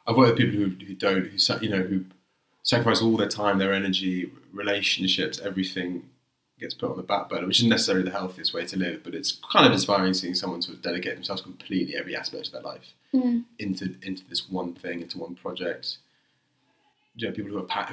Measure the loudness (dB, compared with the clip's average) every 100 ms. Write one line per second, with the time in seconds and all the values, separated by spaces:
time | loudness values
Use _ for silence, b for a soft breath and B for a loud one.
0 | 2 6 8 6 2 2 0 -2 -8 -2
1 | 0 2 0 0 0 0 -2 0 0 -2
2 | -4 -14 _ _ _ _ 0 2 4 4
3 | 4 4 2 2 2 4 4 2 0 0
4 | 0 -2 -4 -10 -16 -6 -2 0 0 0
5 | 0 0 -2 -4 -6 -4 -4 -2 -4 -6
6 | -10 _ _ _ _ -14 -12 -6 -6 -4
7 | 0 0 0 -4 0 4 6 4 4 2
8 | 2 -2 -4 -4 -4 -4 -4 -2 -2 -4
9 | -8 -4 -4 -4 0 6 8 8 4 4
10 | 4 2 -2 -4 -4 -4 -8 -6 -4 -4
11 | -4 -6 -8 -8 -10 -14 -4 -2 -2 -6
12 | -8 -8 -8 -10 -10 -10 -12 -14 -18 _
13 | _ 0 2 0 -2 -8 -6 -4 -6 -8
14 | -8 -10 -8 -8 -6 -6 -6 -8 -10 -8
15 | -10 -12 -12 -12 -10 -6 -6 -6 -8 -12
16 | _ _ _ _ _ _ _ _ _ _
17 | _ -8 -8 -6 -8 -8 -6 -6 -6